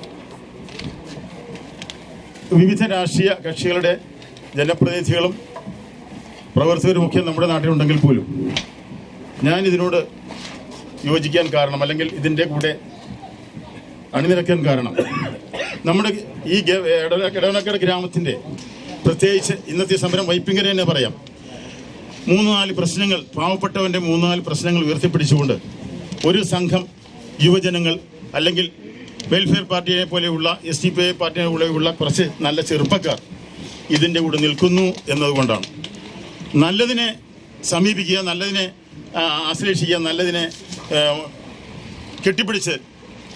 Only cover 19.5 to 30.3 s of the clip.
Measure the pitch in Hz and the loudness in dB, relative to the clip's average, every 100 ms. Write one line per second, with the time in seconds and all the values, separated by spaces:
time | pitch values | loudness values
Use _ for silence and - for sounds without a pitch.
19.5 | 196 - 170 190 190 180 185 180 180 196 | -4 -4 -2 0 2 2 0 2 0 2
20.5 | 190 196 190 170 151 113 - - - - | 2 2 2 2 2 0 -2 -14 -18 -18
21.5 | - - - - - - - - 185 208 | -16 -16 -16 -16 -16 -16 -10 2 4 4
22.5 | 202 196 180 170 180 202 180 135 151 170 | 2 0 -2 -2 0 0 0 -2 -2 0
23.5 | 190 196 196 190 180 170 170 175 175 170 | 0 -2 0 0 0 2 2 4 2 -2
24.5 | 147 175 175 151 151 180 156 147 147 139 | -2 2 2 2 2 2 2 4 4 4
25.5 | - - - - - - - 160 202 175 | 0 -4 -14 -12 -12 -10 -2 2 2 2
26.5 | 180 175 180 - - - - - - 151 | 0 2 0 -2 -12 -20 -20 -18 2 6
27.5 | 190 185 175 170 185 - - - 143 165 | 6 4 0 0 -2 -8 -18 -8 -2 0
28.5 | 175 175 - - - - - - 180 190 | 0 -2 -6 -18 -18 -18 -14 0 2 4
29.5 | 196 180 180 180 180 180 175 175 | 2 2 -2 0 0 0 0 0